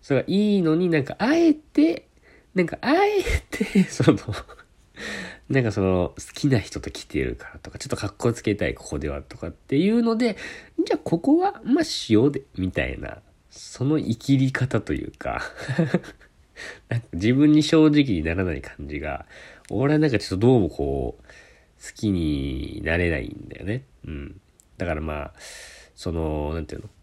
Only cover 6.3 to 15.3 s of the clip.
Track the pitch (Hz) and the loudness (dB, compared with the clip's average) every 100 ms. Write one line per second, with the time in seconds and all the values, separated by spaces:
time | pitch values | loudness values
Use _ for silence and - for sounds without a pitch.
6.3 | - 147 127 - - - - - 73 65 | -4 2 2 0 -10 -10 -12 -6 -4 -4
7.3 | 62 - - - - - - 101 - 120 | -6 -14 -18 -16 -14 -8 -6 -6 -2 -2
8.3 | 113 - 101 80 - - 76 73 71 - | -2 -2 -2 -2 -4 -8 -6 -6 -8 -12
9.3 | - 85 - _ 135 190 233 233 226 240 | -14 -14 -14 _ 0 2 2 2 0 -2
10.3 | 196 - - - - 381 415 - 170 - | -4 -12 -16 -12 -4 0 0 0 0 4
11.3 | 320 381 392 - 294 311 - - 107 135 | 4 2 -4 0 2 2 -4 2 4 4
12.3 | 139 - - 92 80 69 - 71 - _ | 0 -8 -4 -2 -2 -4 -6 -12 -14 _
13.3 | _ _ - - - 131 156 - 113 - | _ _ -20 -20 -4 0 0 0 -4 2
14.3 | 135 135 131 127 110 - - - - - | 2 2 0 -2 -2 -2 -6 -6 -8 -6